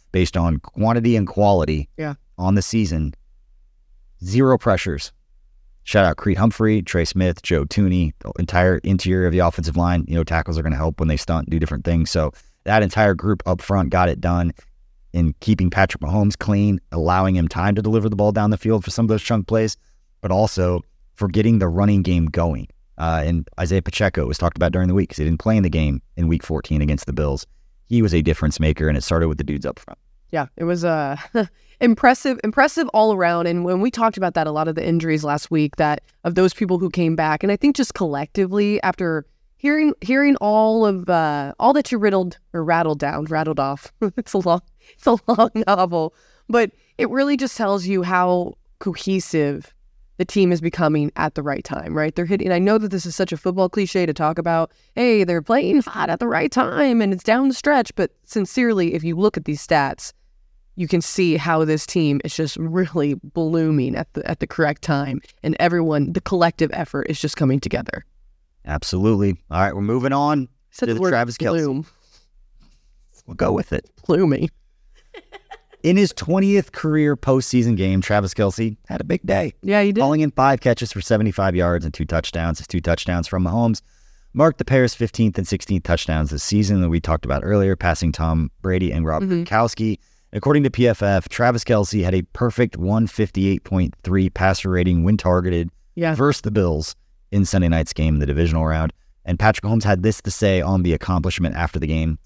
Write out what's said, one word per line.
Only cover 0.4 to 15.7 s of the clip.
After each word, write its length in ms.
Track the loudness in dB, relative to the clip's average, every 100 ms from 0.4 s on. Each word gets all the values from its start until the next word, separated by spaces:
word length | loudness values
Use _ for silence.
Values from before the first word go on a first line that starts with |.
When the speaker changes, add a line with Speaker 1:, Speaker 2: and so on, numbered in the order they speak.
| 0 0
Speaker 1:
quantity 560 | -4 -2 0 2 2 2
and 120 | 0
quality 600 | 2 2 4 2 -2 -4 -8
Speaker 2:
Yeah. 180 | -10 -10 _ -4
Speaker 1:
on 180 | 0 2
the 60 |
season. 520 | 2 0 0 0 -4 -6 _ _ _ _ _ _ _ -20 -20 -16
Zero 340 | -4 2 4 4
pressures. 540 | 2 0 -2 -6 -8 -16 _ _ _ _ -20 -20
Shout 220 | -2 2 2
out 120 | 2
Creed 200 | 0 2
Humphrey, 440 | 2 2 0 0
Trey 220 | 0 -2 -2
Smith, 360 | 0 0 0
Joe 240 | -2 -2 0
Thuney, 480 | 0 2 2 0 -4
the 120 | -10 -6
entire 400 | -2 2 2 2
interior 420 | 0 0 2 2 2
of 60 |
the 80 | 2
offensive 360 | 2 0 -2 0
line. 280 | 2 2 0
You 80 | -2
know, 80 |
tackles 340 | 0 -2 -2 -2
are 20 |
gonna 120 | -2 -2
help 240 | -2 -2
when 80 | -2
they 100 | -2
stunt, 320 | -2 -4 -2
do 80 | -2
different 260 | -2 -4 0
things. 260 | 0 0
So 200 | 0 -2 -4 -16 _ 0
that 180 | 2
entire 320 | 2 2 2 2
group 260 | 0 -2 -2
up 140 | -4
front 280 | -2 0 0
got 180 | 2 2
it 120 | 0
done 320 | 0 0 0 -4 -12 -20 _ _ -8
in 200 | 0 0 0
keeping 300 | 0 0 2